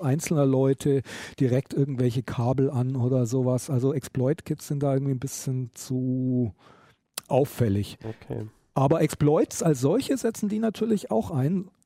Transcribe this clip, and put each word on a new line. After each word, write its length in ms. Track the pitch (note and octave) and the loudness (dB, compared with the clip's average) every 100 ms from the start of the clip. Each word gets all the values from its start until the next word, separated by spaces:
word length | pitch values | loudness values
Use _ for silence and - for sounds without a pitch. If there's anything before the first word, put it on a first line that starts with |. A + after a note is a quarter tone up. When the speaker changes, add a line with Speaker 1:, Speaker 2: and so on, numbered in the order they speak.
Speaker 1:
einzelner 420 | C#3+ C#3+ - D#3+ | -2 -2 0 2
Leute 580 | C#3 C3 C3+ C3+ D3 C#3 - - - - | 4 4 4 2 0 0 -2 -12 -12 -2
direkt 340 | C3 B2+ - | 2 2 0
irgendwelche 500 | - C#3 B2+ B2 A#2 | -2 -2 2 0 0
Kabel 480 | A2+ A2+ A#2+ C3 C3+ | -4 -2 0 2 0
an 260 | C3+ B2+ C3+ | 0 -2 0
oder 300 | A#2+ C3 A#2+ | 2 2 2
sowas. 440 | C3 B2+ B2+ - | 0 2 0 0
Also 240 | B2+ C3 | 0 2
Exploit-Kits 760 | D3 - - B2+ D#3+ - D3+ - | 0 -4 -2 0 0 -4 -8 -4
sind 140 | D3 | -2
da 100 | C#3+ | 0
irgendwie 220 | C3+ C#3 | 0 0
ein 60 | C3 | -2
bisschen 500 | C3+ - - B2+ B2+ | -4 -8 -6 -4 -6
zu 800 | - - B2+ B2+ B2+ B2+ B2 A#2+ - - - _ _ _ - - | -10 -6 -4 -2 0 0 0 0 -4 -20 -20 _ _ _ -16 0
auffällig. 720 | C3 C#3+ - A#2+ G2+ G#2 - | 2 2 2 0 2 -2 -8
Speaker 2:
Okay. 420 | A2 A2 - B2 G#2+ _ _ | -12 -12 -10 -10 -10 _ _
Speaker 1:
Aber 260 | - C3+ E3 | 0 2 4
Exploits 600 | D#3 - D3 D#3+ C4+ - | 2 2 2 4 2 0
als 180 | E3 C#3 | 0 2
solche 360 | C3 G#3 C4+ C4+ | 2 2 0 -2
setzen 320 | A#3 A3 G#3 | -2 -2 -4
die 100 | G#3+ | -2
natürlich 520 | A3+ - A3 G#3+ - | -2 -2 0 0 0
auch 200 | A3 G2 | -2 -2
ein. 400 | B2+ C3+ F#3 - _ | -2 0 0 -4 _